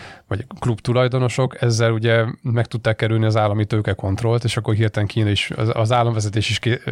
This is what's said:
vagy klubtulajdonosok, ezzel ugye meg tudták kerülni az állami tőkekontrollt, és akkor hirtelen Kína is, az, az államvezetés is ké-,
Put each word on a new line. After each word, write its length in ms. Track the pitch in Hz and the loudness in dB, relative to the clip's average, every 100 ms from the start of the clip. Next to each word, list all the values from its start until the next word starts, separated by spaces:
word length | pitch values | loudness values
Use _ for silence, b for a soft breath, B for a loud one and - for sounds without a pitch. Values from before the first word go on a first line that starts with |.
| B B _ | B B _
vagy 180 | 104 120 - | -8 -6 -6
klubtulajdonosok, 1000 | 123 110 - 123 127 127 123 - 131 - | -4 -2 0 0 2 2 0 0 -2 0
ezzel 300 | 120 113 117 | 0 2 2
ugye 340 | 113 117 117 113 - | 2 2 2 2 -4
meg 240 | 127 117 117 | -2 0 0
tudták 300 | 113 113 110 | -2 -2 0
kerülni 300 | 110 113 110 | 0 2 2
az 120 | 110 | 2
állami 280 | 107 104 107 | 2 0 0
tőkekontrollt, 800 | 107 104 95 95 95 113 117 | 0 0 -2 -2 -2 0 0
és 140 | 117 - | 0 -2
akkor 160 | 107 | 0
hirtelen 340 | 107 110 107 104 | 0 0 0 -2
Kína 220 | - 104 | 0 0
is, 200 | 101 - | 0 -2
az, 220 | - 110 | -2 -2
az 180 | 117 110 | 0 2
államvezetés 580 | 123 117 110 104 107 - | 2 2 0 -2 -2 -2
is 100 | 107 | -2
ké-, 220 | 113 123 - | -2 -2 -2